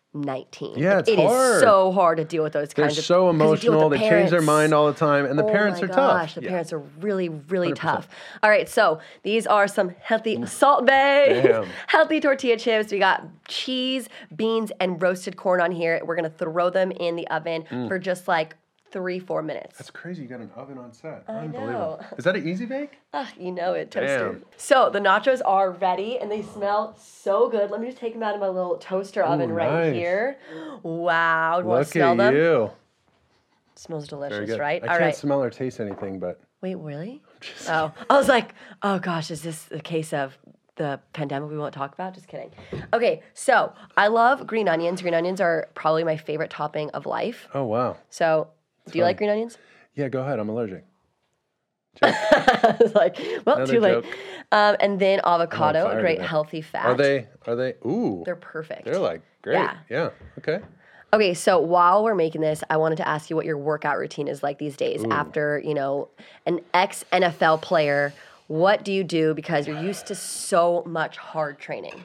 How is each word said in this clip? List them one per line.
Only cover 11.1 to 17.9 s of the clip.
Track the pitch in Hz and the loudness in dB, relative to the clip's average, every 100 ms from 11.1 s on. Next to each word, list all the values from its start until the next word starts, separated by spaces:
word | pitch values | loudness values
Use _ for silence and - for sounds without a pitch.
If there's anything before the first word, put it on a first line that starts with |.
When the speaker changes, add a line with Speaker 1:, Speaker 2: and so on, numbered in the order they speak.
| 277 277 - | 6 6 6
Speaker 2:
Damn. | - 110 92 - | 4 4 0 -10
Speaker 1:
<laughs> | - | 0
healthy | 320 311 311 | 4 4 2
tortilla | 294 269 254 220 | 2 0 0 0
chips. | 240 220 214 | 2 0 0
We | 202 | 2
got | 190 - - - - | 2 2 -4 -20 -12
cheese, | - - 254 254 262 220 - - 156 | -10 -6 -4 -2 -4 -8 -18 -20 -4
beans, | 220 226 208 - | -2 0 -2 -2
and | 185 165 | -2 0
roasted | 180 185 202 185 | 0 0 -8 -6
corn | 196 180 | 0 2
on | 175 | 2
here. | 170 165 165 | 0 -2 -2
We're | 165 170 | -2 -4
gonna | 160 | -4
throw | - 165 170 175 | -4 -4 0 0
them | 190 185 | 0 -2
in | - 170 170 | -2 -4 -6
the | - | -6
oven | 160 165 165 160 | -6 -4 -8 -8
Speaker 2:
Mm. | 123 | -8
Speaker 1:
for | 120 | -4